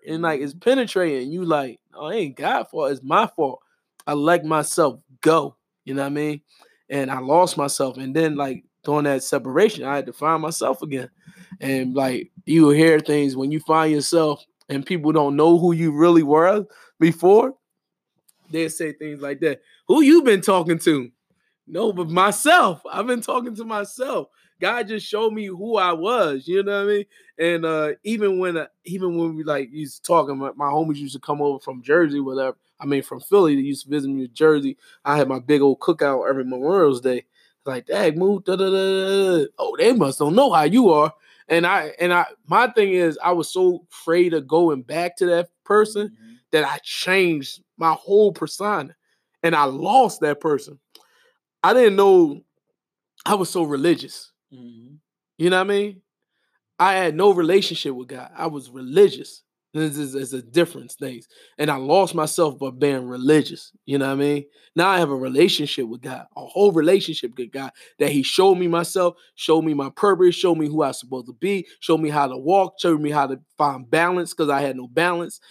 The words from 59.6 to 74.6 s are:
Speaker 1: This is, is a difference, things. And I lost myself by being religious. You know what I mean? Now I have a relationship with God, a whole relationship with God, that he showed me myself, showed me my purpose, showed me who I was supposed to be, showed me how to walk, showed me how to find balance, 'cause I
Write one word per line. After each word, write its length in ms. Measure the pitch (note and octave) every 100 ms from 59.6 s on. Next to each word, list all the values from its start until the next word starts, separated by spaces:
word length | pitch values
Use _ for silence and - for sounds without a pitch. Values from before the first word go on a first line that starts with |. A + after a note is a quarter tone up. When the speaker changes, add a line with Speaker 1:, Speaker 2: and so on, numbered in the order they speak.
| _
Speaker 1:
This 240 | D3+ D#3 C#3+
is, 160 | C#3
is 180 | C3+ B2+
a 80 | C3
difference, 540 | A#2 C3 E3+ C3+ A#2+
things. 340 | - C3+ A#2 - _ _ -
And 120 | D3+
I 60 | C#3
lost 380 | C3+ F3+ F3+
myself 440 | E3 D3+ - D#3 B2+
by 120 | C3+
being 380 | B2+ C#3+ C3 B2
religious. 640 | B2+ C3 D#3 D3 D#3 - _
You 140 | - C#3
know 80 | C3+
what 60 |
I 40 | C#3
mean? 300 | C#3+ D3 C#3+ _ _
Now 140 | E3 F#3
I 100 | F#3
have 120 | D#3
a 60 | C3+
relationship 720 | C3 C3 F3 - D3 - A#2
with 120 | A#2+
God, 240 | C3 B2+ -
a 120 | - C3
whole 260 | F3+ G3+
relationship 640 | E3 D#3 G3 - D3+ B2 B2
with 140 | A#2
God, 220 | C3+ C3 - - _
that 120 | C#3+
he 120 | C#3+
showed 320 | C3 - G3
me 140 | F3+ F3
myself, 480 | E3+ E3+ F#3+ F3 F3 _
showed 280 | - - D#3+
me 100 | D#3+
my 160 | C#3+ C3+
purpose, 440 | - G#3 F3+ F3+
showed 220 | E3+ F#3 D#3+
me 100 | D3+
who 160 | D#3
I 60 | C#3
was 120 | -
supposed 260 | B2 C3 B2
to 80 |
be, 320 | A#2 F#3+ G3 - _
showed 200 | - D#3+
me 80 | D#3
how 180 | D3 C#3
to 120 | C3
walk, 420 | C#3 G3 F#3 -
showed 220 | F3+ D3+
me 80 | D3
how 160 | D3+ C3+
to 120 | C3 _ -
find 320 | D3 C3 A#2
balance, 420 | D#3 F3 F3+ E3
'cause 160 | - D3
I 140 | C#3